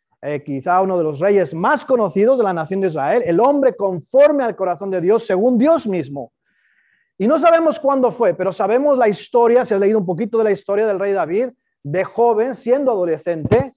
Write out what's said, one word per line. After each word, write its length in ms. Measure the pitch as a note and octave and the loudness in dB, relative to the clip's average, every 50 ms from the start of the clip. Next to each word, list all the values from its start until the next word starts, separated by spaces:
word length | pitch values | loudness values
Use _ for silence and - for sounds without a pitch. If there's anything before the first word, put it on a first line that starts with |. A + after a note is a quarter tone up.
| _ _ _ _ | _ _ _ _
eh, 220 | - C#3+ D3 C#3+ - | -10 -8 -8 -8 -8
quizá 380 | - C#3+ C3+ B2+ F3+ F3 F#3 | -8 -10 -8 -4 0 0 0
uno 180 | G3 F#3+ F#3 F3+ | 0 0 0 -2
de 60 | E3 | -2
los 160 | D#3 D3 C3+ | -2 -4 -2
reyes 340 | E3 G3+ G#3 G3 F3+ D3 E3 | 0 2 2 2 2 0 -4
más 300 | D#3+ F3+ A#3 D4+ C4 - | -4 0 0 0 0 0
conocidos 540 | - C4 A#3+ G#3+ F#3+ - G3 G3+ A#3 C4+ B3+ | -2 0 0 0 0 0 0 2 2 2 2
de 60 | A3+ | 0
la 80 | G3 F3+ | -2 -2
nación 280 | E3+ D#3+ D3 F#3+ G3 | -4 -6 -6 -4 -2
de 80 | F#3+ F#3 | -2 -2
Israel, 340 | D#3 D#3 C3+ C#3+ F#3 B3 A#3 | -2 -2 -2 0 0 0 0
el 140 | F3 E3+ E3+ | 0 0 2
hombre 380 | A3+ C4 D4 C#4+ C4+ B3+ - | 2 2 2 2 0 0 0
conforme 680 | - G3 G3 F#3 F3 - _ - C4 C#4+ D4 D4+ C#4+ C4+ | 0 -4 -4 -4 -6 -10 _ 2 4 4 4 4 2 -2
al 140 | A#3 G3 | -4 -4
corazón 340 | - F#3+ F3+ F3 D#3 G3 G3 | -4 -4 -4 -4 -6 -6 -6
de 100 | F#3+ F#3 | -4 -2
Dios, 260 | E3 F3+ G#3+ A3+ A3+ | 0 2 0 0 0
según 320 | - G3 F#3 G#3 B3 B3+ A3+ | -2 -2 0 2 2 2 2
Dios 280 | A#3+ D4+ E4 D#4 A3+ | 4 4 2 2 0
mismo. 460 | A3+ F#3+ F3 D3+ C3 C#3+ C#3+ B2 - _ _ _ _ _ _ _ _ _ _ _ _ _ _ _ _ _ _ | -4 -4 -4 -6 -8 -10 -14 -14 -16 _ _ _ _ _ _ _ _ _ _ _ _ _ _ _ _ _ _
Y 80 | F#3+ | 0
no 120 | A3+ D4+ D#4+ | 0 0 2
sabemos 400 | C#4 E4+ E4 E4 E4 D#4+ - - | 4 4 4 4 2 0 -2 0
cuándo 320 | - C4+ C#4 C4+ B3 A#3+ | 0 0 0 2 0 0
fue, 220 | F3+ A#3+ A#3 G3 E3+ | 0 0 0 0 0
pero 180 | - F#3 F#3+ F3+ | 0 -4 -4 -2
sabemos 440 | - G#3+ F#3+ A3 B3 C#4 D4 C#4+ | -2 -2 0 0 0 2 2 2
la 120 | B3+ A#3+ A3 | 2 2 0
historia, 560 | G3+ - - - - B3 A#3 A#3 A#3 B3 B3+ | 0 -2 -8 -2 0 2 2 4 4 2 2
si 100 | - G#3+ | 0 0
has 60 | G3 | 0
leído 180 | G3+ G3 A3 A3 | 2 2 2 0
un 80 | F3+ | -2
poquito 320 | F3 F3+ D3+ A3+ G#3+ A#3 A3+ | -2 -4 -6 -6 -4 -2 -2
de 60 | A3+ | 0
la 60 | G#3+ | 0
historia 360 | G3 - - - G3 G#3 A3 | -2 -2 -4 -4 -2 -2 -2
del 120 | A3 G3+ F#3 | -2 -2 -2
rey 140 | G3 G3+ G3 | -2 -2 -2
David, 380 | F#3+ E3+ D3+ E3+ G3+ B3+ B3 B3 _ _ _ _ _ _ | -2 -2 -2 -2 -4 -4 -4 -6 _ _ _ _ _ _
de 220 | C#3+ C#3+ F3+ F#3 | -6 -4 -4 -4
joven, 500 | F3+ - - A#3 A#3+ A3+ G#3 A3+ C4 C4 | -4 -2 0 2 2 2 2 0 -2 -4
siendo 360 | - - A3+ B3 C#4 D4 C4 | -8 -2 0 0 0 2 0
adolescente, 840 | A#3 G3 F3+ E3+ D#3+ C#3+ - F3 E3+ E3 D3 B2 - A#3 C4+ C4 - | 0 0 0 -2 -2 -4 -4 -6 -6 -4 0 2 2 2 2 0 -8